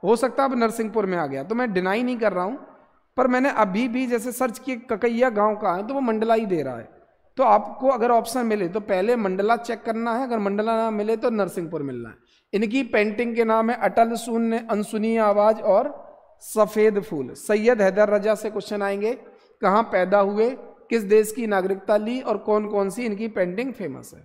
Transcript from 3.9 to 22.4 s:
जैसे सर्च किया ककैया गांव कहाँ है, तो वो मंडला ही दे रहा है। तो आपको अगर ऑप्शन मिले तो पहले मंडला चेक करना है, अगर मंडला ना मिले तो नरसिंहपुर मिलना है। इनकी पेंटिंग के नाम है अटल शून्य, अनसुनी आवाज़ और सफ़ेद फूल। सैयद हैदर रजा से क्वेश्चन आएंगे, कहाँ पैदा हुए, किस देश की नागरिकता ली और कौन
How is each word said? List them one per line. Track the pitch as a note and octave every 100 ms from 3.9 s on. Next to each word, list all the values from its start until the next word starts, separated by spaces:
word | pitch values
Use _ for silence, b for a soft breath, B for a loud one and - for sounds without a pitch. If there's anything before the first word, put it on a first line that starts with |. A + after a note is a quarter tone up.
| A#3+ B3+
जैसे | A#3+ A#3
सर्च | A#3+ B3+ -
किया | - B3 -
ककैया | G#3+ A#3+ A#3 B3+
गांव | G#3 G#3 G#3
कहाँ | G3+ F3
है, | A3
तो |
वो | C#4
मंडला | B3 A3 A3+
ही | A3+ A3
दे | F3
रहा | C3 A#2+
है। | A2+ - _ _ _ -
तो | B3+
आपको | G#3 G#3+ - C4
अगर | B3+ A#3+
ऑप्शन | A#3 A3+ C4 A#3
मिले | G#3+ F3
तो | G3+
पहले | G#3 F#3+ G3+ A#3+
मंडला | G3 F#3 G3+ A#3
चेक | A#3+ A3+
करना | A#3 A3 A#3
है, | A3+
अगर | C4 A3+
मंडला | G3 G3+ A3 A3+
ना | A3+
मिले | G#3+ G#3+ A3
तो | B3+
नरसिंहपुर | A3 F#3 F#3+ E3 E3
मिलना | C#3 B2 A2+
है। | - b b b
इनकी | G3 A3 B3+ A#3+
पेंटिंग | A3+ G#3+ G#3 A#3 A#3
के | A3+
नाम | A3 A3+
है | A#3+
अटल | G3 G3 A#3 A#3
शून्य, | - A3+ A3+ A3+ A#3
अनसुनी | G#3 G#3 A3 A3 A3+
आवाज़ | G#3+ G#3 G#3 A3
और | G3+ F#3+ C#4 - - - _ _
सफ़ेद | - A3 G#3 G#3+ G#3+ G3+
फूल। | F#3+ D#3+ B2+ -
सैयद | - G#3+ A3 A#3+
हैदर | F#3+ F#3 G#3
रजा | G#3 G#3 G#3
से | A3
क्वेश्चन | G#3 - G#3
आएंगे, | G3+ G3+ G#3+ B3+ - B B B
कहाँ | G3+ G3+ A3+
पैदा | F#3 F#3 G3+
हुए, | G3 G#3 A3+ C4 - - -
किस | A#3
देश | G3 G#3+ G#3+
की | - A3+
नागरिकता | G3 F#3 F#3+ - G#3+
ली | G#3+ B3+
और | C4
कौन | G3+